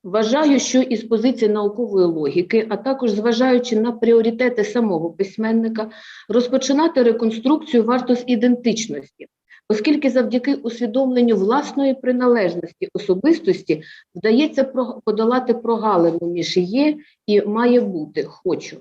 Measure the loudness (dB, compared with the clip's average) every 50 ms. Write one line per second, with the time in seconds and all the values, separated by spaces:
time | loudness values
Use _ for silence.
0 | -10 -2 0 0 0 2 2 2 4 4 4 2 2 2 2 2 2 2 -2 -6
1 | -2 -2 -2 0 2 0 0 2 0 0 2 0 0 -2 -2 -4 -6 -2 2 2
2 | 2 2 0 -2 -4 -2 0 -2 -2 2 0 0 0 0 -6 -6 -2 -4 -4 -2
3 | 0 -2 -2 0 0 0 2 2 2 4 4 2 2 0 0 0 0 0 -2 0
4 | 2 4 4 4 4 2 0 0 -2 -2 0 0 -4 -2 0 -2 0 0 0 -2
5 | -4 -6 -4 -6 -8 -6 -4 -6 -2 0 0 0 0 -2 -4 -6 -8 -8 -12 -20
6 | -20 -20 -20 -20 -10 0 0 0 0 2 -2 -2 0 0 0 2 2 2 2 4
7 | 4 4 2 2 0 -2 -2 -2 0 0 0 0 0 0 0 2 2 2 0 -2
8 | 0 0 -2 -2 0 -2 0 2 2 2 2 2 0 -2 -2 -2 -6 -8 -10 -12
9 | -12 _ _ _ -20 _ _ _ _ _ -20 _ _ _ -4 0 2 0 0 2
10 | 2 0 2 2 0 0 -2 -2 -2 -2 -4 -4 -4 -10 -6 -6 -6 -2 0 0
11 | 0 2 2 2 4 4 2 2 2 0 0 0 -2 -4 -4 -2 0 0 -2 -2
12 | -2 -2 -2 0 2 2 2 2 0 -2 -2 -4 -10 -10 _ _ -12 -8 _ -8
13 | -2 -2 -2 0 2 2 2 2 2 -2 -2 -2 -2 -4 -4 -4 -4 -18 -20 -20
14 | _ _ _ -4 0 2 4 4 2 2 0 -2 -2 -2 -2 -4 -4 -4 -8 -8
15 | _ -4 -2 0 0 0 0 0 0 0 -2 -2 0 -2 -2 0 0 0 2 2
16 | 2 2 0 -2 -4 -4 -4 -4 -6 -2 -2 -2 -2 0 0 0 0 0 0 -4
17 | -10 _ _ _ _ 0 0 0 2 0 -2 0 2 4 4 2 2 0 -6 -8
18 | -8 -6 -6 -8 -8 -8 -12 _ _ -4 -4 -4 -6 -14 -18 -20